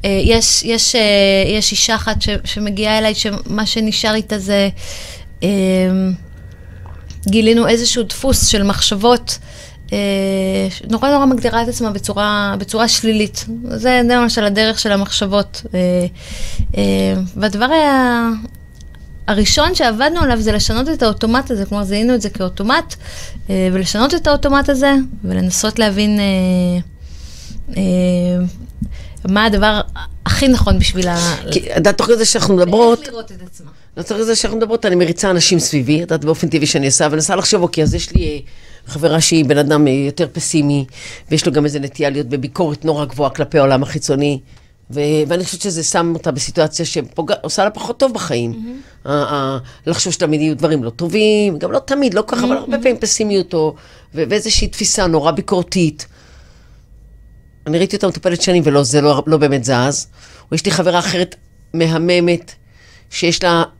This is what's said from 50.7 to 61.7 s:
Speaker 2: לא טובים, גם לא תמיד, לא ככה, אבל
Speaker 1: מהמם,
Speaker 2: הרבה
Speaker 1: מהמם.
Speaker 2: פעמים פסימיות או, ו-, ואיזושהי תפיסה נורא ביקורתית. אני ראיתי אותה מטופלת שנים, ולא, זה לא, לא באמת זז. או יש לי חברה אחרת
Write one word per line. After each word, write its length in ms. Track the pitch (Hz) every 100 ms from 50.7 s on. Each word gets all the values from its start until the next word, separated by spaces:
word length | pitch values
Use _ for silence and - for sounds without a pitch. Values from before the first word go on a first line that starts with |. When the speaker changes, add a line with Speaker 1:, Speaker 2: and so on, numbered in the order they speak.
| 156
Speaker 2:
לא 60 | 117
טובים, 680 | 117 170 190 214 214 208 156
גם 140 | 170
לא 80 | 226
תמיד, 340 | - 277 269
לא 100 | 185 214
ככה, 120 | 240
אבל 80 | 247
Speaker 1:
מהמם, 80 | 269
Speaker 2:
הרבה 120 | 269
Speaker 1:
מהמם. 120 | 233
Speaker 2:
פעמים 160 | 247 240
פסימיות 540 | 214 - 214 202 180
או, 220 | 170 156 151 - - - 143
ו-, 80 | 147
ואיזושהי 380 | 208 220 - -
תפיסה 400 | - 202 - 185
נורא 240 | 160 147
ביקורתית. 760 | 180 - 170 175 190 165 151 - - - - - - - - - - - - - - - - -
אני 100 | 160
ראיתי 180 | 190 202
אותה 120 | 190
מטופלת 340 | - 185 170
שנים, 220 | - 180 151
ולא, 180 | 143
זה 180 | 135 147
לא, 220 | 143 143 151
לא 100 | 156
באמת 260 | 143 139
זז. 440 | 117 127 127 143 - - - - -
או 40 | 160
יש 100 | 202
לי 60 |
חברה 280 | 160 175 180
אחרת 360 | 185 175 180 - - - -